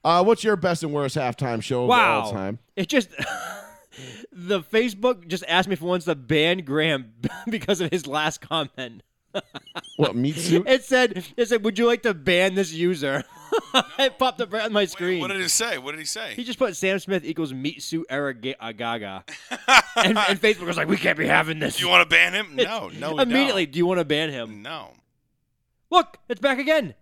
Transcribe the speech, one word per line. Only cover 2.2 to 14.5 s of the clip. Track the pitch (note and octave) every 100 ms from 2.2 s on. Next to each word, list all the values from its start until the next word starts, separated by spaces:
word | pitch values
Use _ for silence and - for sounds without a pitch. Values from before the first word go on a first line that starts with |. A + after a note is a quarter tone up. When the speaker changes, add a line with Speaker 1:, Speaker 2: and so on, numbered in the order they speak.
Speaker 1:
all | A2
time? | G#2 F#2+ A2 _ -
Speaker 2:
It | -
just, | D4 G3
<laughs> | C#3 - - - D#5 C5 - _ - C3 G#3 A#3+
the | F#3 F3 G3+
Facebook | D3+ A3 A#3+ G3 B3+ A3 E3+
just | F3+ -
asked | F3 F#3+
me |
for | F3+
once | E3+ F3+
to | F3+
ban | D3+ A#2+ D#3 D#3+ F#3
Graham | C#3+ D3 D#3 C#3 A#2 A2+ -
<laughs> | - -
because | A3 - F3+
of | E3+
his | F3 C#3+
last | D3 D3+ -
comment. | - D#3+ C#3 - B2 A2 _ _ _
<laughs> | G3+ _ - - E3 - -
Speaker 1:
What, | C#3+
meat | A2+ C3+ D#3
suit? | E3+ E3+ G3+
Speaker 2:
It | C4
said, | - B3+ A#3+ F#3 - -
it | A3+
said, | A#3
"Would | G#3+ G3+
you |
like | A#3 A#3+
to | A#3
ban | F3 C#3 F3 F#3+
this | F#3 F3+
user?" | D#3+ F3 E3+ C#3 C#3 -
<laughs> | - - A4 - C4 - -
It | C4+ C4
popped | B3+ B3
up | G#3+